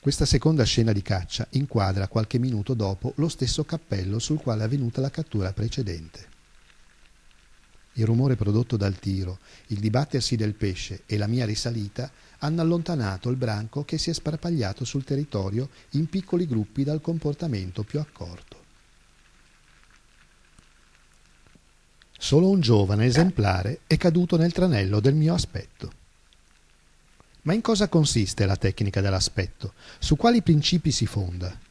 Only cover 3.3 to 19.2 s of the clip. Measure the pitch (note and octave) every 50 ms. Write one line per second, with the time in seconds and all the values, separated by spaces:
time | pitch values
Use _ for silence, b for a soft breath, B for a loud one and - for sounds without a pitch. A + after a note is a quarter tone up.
3.3 | - - C#3 A#2+ - - D3+ - - D#3 - _ - G2 F#2 F#2 G2+ A2+ - -
4.3 | D3+ D#3 - C3+ A2+ G#2+ G#2+ A2 B2+ C#3+ C3 A#2 A#2 - C3 C3+ - - D#3+ -
5.3 | - G#2+ F#2+ F#2 F#2 - G#2 A2 - - B2 G2 E2+ E2 D#2+ D#2+ - - - -
6.3 | - _ - _ _ - - _ - - - - _ - - - _ _ _ -
7.3 | - - - - - - - _ _ - - _ _ - A2+ G#2+ A2+ A#2 C3 C#3
8.3 | C3 - G#2 G2+ G#2 A2 A#2+ A#2+ - A2 G2 G2 F#2+ F2+ - G2 G2 F#2+ F#2+ F2+
9.3 | F#2 - B B B B B B A2+ G2+ G#2 A2 G#2+ B2+ C#3+ - - C3+ A#2 -
10.3 | - A2+ A2 G#2+ G#2 - - G2+ F#2 - - - G2+ F#2+ - _ - G#2 G2+ G#2
11.3 | A#2 B2+ B2 G#2+ G#2+ G#2+ - A#2+ A#2 A2+ G#2 G2+ - - B2 C#3+ b b b b
12.3 | b b - D3 D#3+ E3+ E3 E3 E3+ E3+ E3 - F3 D3 A#2 G2+ F#2+ F#2 - B2
13.3 | B2 C3 B2+ A#2 G#2+ G#2 A2 A2+ - C#3 D3 - - D#3 - - E3 - - D3+
14.3 | D3+ D#3 - F3 E3+ D#3 A2+ F#2+ G2 - B2+ A#2 - C#3 C3 - C#3+ C3+ D3 -
15.3 | - G#2 F#2+ F#2+ G2+ A2+ C3 C#3 B B B B - C#3 D#3+ D#3+ - G3 F3+ -
16.3 | - F3 F#3 D#3+ B2+ A2 G#2 G2+ - - C#3 C#3 D3+ D#3 D3 - E3+ E3 - D3
17.3 | D3 - - E3 B2+ G2+ F#2+ F#2 F2 G#2+ G#2 - - D3 D3+ - _ - - E2+
18.3 | F2 E2+ - - - - - _ _ _ _ _ _ _ _ _ _ _